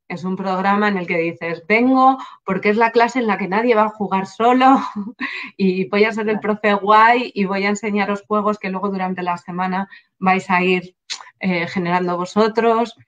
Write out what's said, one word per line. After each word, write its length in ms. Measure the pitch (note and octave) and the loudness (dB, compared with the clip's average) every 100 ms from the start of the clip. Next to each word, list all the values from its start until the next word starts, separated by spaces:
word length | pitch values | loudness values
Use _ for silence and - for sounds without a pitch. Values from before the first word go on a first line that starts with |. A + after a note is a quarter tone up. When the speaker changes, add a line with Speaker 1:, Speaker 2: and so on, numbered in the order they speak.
| - | -12
Speaker 1:
Es 160 | F3+ | -10
un 120 | F3+ F#3+ | -6 -6
programa 520 | F#3+ F#3 G3 G#3 G#3 | -4 -2 0 2 0
en 100 | G3 | 0
el 100 | F3 | -2
que 100 | F3 | -2
dices, 460 | E3 E3 E3 E3 - | -4 -4 -8 -8 0
"Vengo 500 | G#3+ B3 C4 C4 C4 - - - | 2 4 4 4 4 -2 -12 -6
porque 240 | F#3+ G#3 | -2 0
es 80 | G#3+ | 2
la 140 | A#3 | 2
clase 280 | A#3 A#3 C4 | 2 2 2
en 80 | A3+ | -2
la 100 | F#3+ | -2
que 100 | F#3+ | -2
nadie 280 | G3+ B3 A3 | 0 2 2
va 80 | |
a 60 | G#3+ | 2
jugar 360 | - G3 F#3+ F#3+ | -2 -4 -4 -4
solo 500 | - A#3 B3+ C4 C4+ - G#3 | 0 2 4 6 4 0 -8
<laughs> 220 | G3+ - - - C4 - | -10 -10 -12 -12 -12 -2
y 300 | G3 F#3 F3 | 0 0 0
voy 160 | G3+ A3 | 2 2
a 80 | |
ser 160 | A3 G#3+ | 0 -2
el 100 | G#3+ | -2
Speaker 2:
Claro. 20 | |
Speaker 1:
profe 320 | G#3 G#3 G#3+ | -2 -2 0
guay 580 | G3+ G3 G#3+ A3+ A#3+ A#3+ | 0 4 6 6 4 0
y 120 | - F#3+ | -4 -2
voy 200 | G3 G3+ | -2 -2
a 40 | |
enseñaros 540 | G#3 A3 G3+ G3 G3+ - | -2 -2 -2 -2 -4 -4
juegos 320 | G#3+ G3+ G#3+ | -2 -2 -4
que 100 | F#3+ | -6
luego 200 | F#3 G3+ | -6 -6
durante 340 | G3 F#3 F#3 | -4 -4 -4
la 140 | F3+ F3 | -6 -6
semana 500 | - F3 F#3 F#3 G3 - _ _ | -8 -6 -4 -4 -6 -12 _ _
vais 300 | F#3 F#3 F#3 | -2 0 0
a 120 | F3+ | 0
ir, 320 | F3+ F#3 F3 _ - - - - | 0 -2 -4 _ -16 -16 -16 -8
eh, 280 | G3 F3 E3 | -4 -2 -4
generando 500 | G3 E3+ F3+ F3+ F3 | -4 -2 -2 -2 -4
vosotros". 800 | F3+ G3+ A3 A3 A#3 A3+ A#3 - | -4 0 0 2 2 2 -2 -6